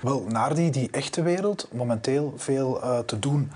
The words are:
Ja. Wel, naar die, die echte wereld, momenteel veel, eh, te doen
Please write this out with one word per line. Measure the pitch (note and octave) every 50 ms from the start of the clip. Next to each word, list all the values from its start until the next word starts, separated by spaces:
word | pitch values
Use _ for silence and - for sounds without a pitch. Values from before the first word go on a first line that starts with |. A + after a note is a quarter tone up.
Ja. | B2 B2+
Wel, | C#3 B2 F2+ G#2
naar | A2+ A2+ A#2+ C#3+ D3+
die, | E3 E3+ D#3+
die | C3 C3+ A#2+ -
echte | - C#3 C#3 - - E3+
wereld, | D#3+ F3 F3 F#3+ G3 G#3 G3+ - - -
momenteel | A2+ A#2+ B2 A#2+ A#2 A2 - C3+ C3+ C#3+ D3 C#3 -
veel, | - - - C3+ C3+ C3+ B2+ B2+ -
eh, | - B2+ B2 A#2+
te | A#2 - A2+ G#2
doen | A#2 C#3 C#3+ D3 B2 - -